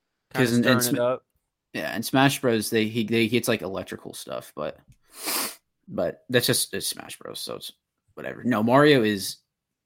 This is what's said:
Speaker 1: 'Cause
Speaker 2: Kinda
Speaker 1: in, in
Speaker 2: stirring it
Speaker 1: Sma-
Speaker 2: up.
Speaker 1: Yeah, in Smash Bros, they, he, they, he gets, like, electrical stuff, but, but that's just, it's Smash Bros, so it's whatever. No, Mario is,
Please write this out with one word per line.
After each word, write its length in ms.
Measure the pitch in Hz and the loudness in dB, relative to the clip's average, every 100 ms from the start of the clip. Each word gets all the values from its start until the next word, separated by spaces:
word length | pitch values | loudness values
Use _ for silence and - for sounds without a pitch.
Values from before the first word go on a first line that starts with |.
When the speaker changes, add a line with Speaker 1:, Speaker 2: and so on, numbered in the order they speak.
| _ _ _ | _ _ _
Speaker 1:
'Cause 200 | - 123 | 0 2
Speaker 2:
Kinda 160 | 120 120 | 4 4
Speaker 1:
in, 40 | 123 | 2
in 40 | |
Speaker 2:
stirring 160 | 123 135 | 2 0
it 20 | |
Speaker 1:
Sma- 40 | 123 | 0
Speaker 2:
up. 120 | 127 _ _ _ _ _ | -2 _ _ _ _ _
Speaker 1:
Yeah, 240 | 117 76 85 | -8 -6 -6
in 60 | |
Smash 360 | 110 135 139 139 | -2 2 2 2
Bros, 300 | 131 113 104 | 0 0 0
they, 160 | 113 107 | 0 0
he, 160 | 120 | -2
they, 180 | 107 113 | 0 0
he 60 | 113 | 2
gets, 200 | 117 - | 0 0
like, 140 | 110 | -2
electrical 520 | 87 95 - 101 - | -2 -8 -10 -12 -14
stuff, 380 | - - 62 - | -16 -12 -12 -12
but, 240 | - 76 - _ _ _ - - - - - _ _ - | -10 -10 -10 _ _ _ -12 -8 -6 -6 -10 _ _ -12
but 360 | 95 87 - - | -4 -4 -4 -2
that's 180 | 123 - | 0 2
just, 260 | 117 - | 0 0
it's 120 | 98 - | -6 -6
Smash 300 | - - - | -8 -12 -16
Bros, 220 | - - | -16 -12
so 160 | - 53 | -10 -10
it's 160 | - - _ _ _ | -12 -20 _ _ _
whatever. 280 | - 65 - | -14 -12 -6
No, 180 | 117 110 | -2 0
Mario 400 | 113 131 151 139 | 4 6 8 6
is, 320 | 107 101 98 - _ _ _ _ | 4 0 -4 -12 _ _ _ _